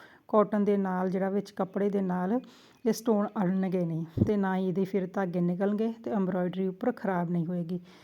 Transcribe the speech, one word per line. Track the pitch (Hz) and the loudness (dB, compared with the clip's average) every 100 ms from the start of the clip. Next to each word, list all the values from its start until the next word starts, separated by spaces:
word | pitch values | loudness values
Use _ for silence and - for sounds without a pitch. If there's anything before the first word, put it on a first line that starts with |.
| - - - | -20 -20 0
ਕਾਟਨ | 214 208 208 | 2 4 2
ਦੇ | 202 202 | 2 2
ਨਾਲ, | 190 185 185 | 2 0 0
ਜਿਹੜਾ | 185 190 | 0 0
ਵਿੱਚ | 202 196 | -2 -4
ਕੱਪੜੇ | - 190 196 202 | -4 -4 -2 0
ਦੇ | 202 | 0
ਨਾਲ | 190 180 180 247 - - - - 226 | 0 0 0 -2 -4 -14 -20 -4 -2
ਇਹ | |
ਸਟੋਨ | 220 233 208 208 | 0 2 2 2
ਅੜਨਗੇ | 214 180 190 190 180 170 | 0 2 2 0 0 0
ਨਹੀਂ | 160 160 - 220 | -2 -4 0 2
ਤੇ | 208 | 2
ਨਾ | 190 185 | 0 0
ਹੀ | 190 | 0
ਇਹਦੇ | 180 185 | 0 0
ਫਿਰ | 202 180 | -2 -2
ਧਾਗੇ | 202 190 175 | -2 -2 0
ਨਿਕਲਣਗੇ | 175 175 202 208 226 226 | 0 2 0 0 -2 -4
ਤੇ | - | -4
ਐਮਬ੍ਰੋਇਡਰੀ | 220 185 185 180 185 190 | 0 0 0 0 -2 -4
ਉੱਪਰ | 185 247 | -2 -4
ਖਰਾਬ | 226 196 180 170 | -2 -2 0 0
ਨਹੀਂ | 175 165 | 0 -2
ਹੋਏਗੀ। | 180 170 180 - - | -4 -4 -6 -8 -20